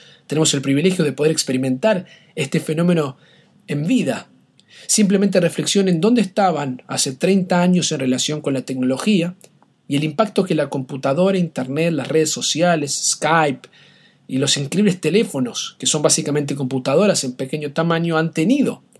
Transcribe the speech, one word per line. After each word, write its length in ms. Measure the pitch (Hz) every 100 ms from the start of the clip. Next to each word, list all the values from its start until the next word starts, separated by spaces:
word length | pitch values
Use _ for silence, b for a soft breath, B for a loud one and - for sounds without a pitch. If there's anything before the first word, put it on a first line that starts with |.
| B B -
Tenemos 300 | 147 156 143
el 80 |
privilegio 420 | 135 139 185 180 147
de 80 |
poder 180 | 131 151
experimentar 760 | 160 - 131 131 131 220 196 B B B
este 260 | - 139 165
fenómeno 560 | - 156 175 170 143 b b b b _ -
en 180 | 147 160
vida. 440 | 247 - 110 - _ _ _ B B -
Simplemente 520 | - 196 196 202 190
reflexionen 600 | 170 - 156 202 190 170
dónde 200 | 202 240
estaban 600 | 190 - 190 151 143 127 -
hace 260 | 135 143
treinta 480 | 131 175 196 180 180
años 300 | 180 180 -
en 80 | 151
relación 420 | 131 123 - 151
con 140 | 143 135
la 80 |
tecnología 720 | 123 131 127 131 208 202 170 180 - _ _ _ -
y 100 | 143
el 60 |
impacto 420 | 156 147 214 - -
que 100 | 160
la 140 | 143
computadora, 680 | 147 127 143 135 143 185 196
internet, 560 | 165 - 127 143 170
las 140 | 156 -
redes 240 | 156 156
sociales, 600 | - - 143 175 170 143
Skype 760 | - - - 151 165 151 131 - b b b b b -
y 100 | 131
los 180 | 139 143
increíbles 460 | 139 175 214 185
teléfonos, 760 | 156 190 226 139 123 - - -
que 100 | 123
son 140 | 156
básicamente 540 | 147 - 151 147 143 143
computadoras 680 | 131 131 127 147 202 147 131
en 80 |
pequeño 400 | 127 135 151 147
tamaño, 440 | 143 165 165 170 160
han 140 | 160
tenido 500 | 165 165 285 185 - _